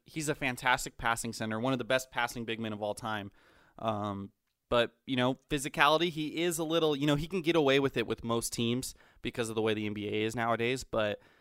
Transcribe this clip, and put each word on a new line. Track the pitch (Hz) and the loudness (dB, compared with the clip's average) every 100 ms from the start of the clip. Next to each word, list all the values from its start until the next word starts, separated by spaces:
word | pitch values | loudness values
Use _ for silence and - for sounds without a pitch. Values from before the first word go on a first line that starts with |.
| _ | _
he's | 160 151 | -6 -4
a | 143 | -2
fantastic | 135 123 131 131 - - | -4 0 2 2 0 -4
passing | 117 117 117 | 0 0 -2
center, | 110 110 110 | -6 -4 -2
one | 127 | 0
of | 131 | 0
the | 117 | 2
best | 131 - | 0 0
passing | 127 120 123 113 | -2 -2 -2 -6
big | 110 | -4
men | 113 | -4
of | 104 | -4
all | 104 | -4
time. | 104 113 107 98 - _ _ _ - | -4 -4 -6 -6 -14 _ _ _ -8
Um, | 113 107 104 98 98 _ _ _ - | -4 -2 -4 -6 -10 _ _ _ 0
but, | 123 117 _ - | 2 2 _ -4
you | 127 | 0
know, | 127 135 - | 0 0 -4
physicality, | 147 139 - 147 156 175 | -4 -2 4 6 6 2
he | 151 151 151 | -2 -4 -2
is | 175 160 | -2 0
a | |
little, | 160 165 156 143 | 0 2 2 2
you | 147 | 2
know, | 147 | 2
he | 170 | 0
can | 196 | -2
get | 156 165 | 2 4
away | 139 135 | 6 6
with | 135 127 | 4 0
it | 107 | -2
with | 110 | -2
most | 117 117 - | -2 -2 -2
teams | - 117 120 - - - _ | -2 0 0 -4 -10 -20 _
because | 120 120 113 | -8 -4 -4
of | 110 | 0
the | |
way | 110 | 0
the | 107 107 | 2 -2
N | |
B | 104 101 | -4 -2
A | 107 | 0
is | 110 120 | 0 0
nowadays. | 117 113 117 131 | 0 2 0 -2
But, | - 117 107 101 - _ | -2 0 0 -2 -10 _